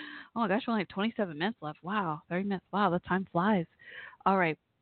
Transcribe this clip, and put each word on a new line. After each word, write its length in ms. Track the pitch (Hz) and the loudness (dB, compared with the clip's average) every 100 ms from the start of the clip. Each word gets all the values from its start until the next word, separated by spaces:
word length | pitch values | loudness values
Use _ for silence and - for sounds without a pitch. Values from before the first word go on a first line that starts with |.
| - - - 226 | -14 -14 -10 -4
Oh 60 | |
my 60 | 214 | 0
gosh, 140 | 202 - | 0 0
we 40 | |
only 100 | 226 | -2
have 80 | 165 | -2
twenty-seven 480 | - 220 233 190 151 | -2 -2 0 -4 -2
minutes 200 | 185 - | -4 -4
left. 200 | 151 147 | -8 -8
Wow, 380 | 165 214 175 156 - | -4 -2 -2 -4 -4
thirty 140 | 175 | -4
minutes. 220 | 202 190 - | -2 -4 -4
Wow, 160 | 190 196 | 0 2
the 100 | 175 | 2
time 260 | - 185 185 | 2 0 0
flies. 340 | 170 196 202 165 _ - - - - 190 | 2 4 4 2 _ -20 -16 -16 -4 2
All 120 | 196 | 4
right. 200 | 165 151 _ _ | 4 0 _ _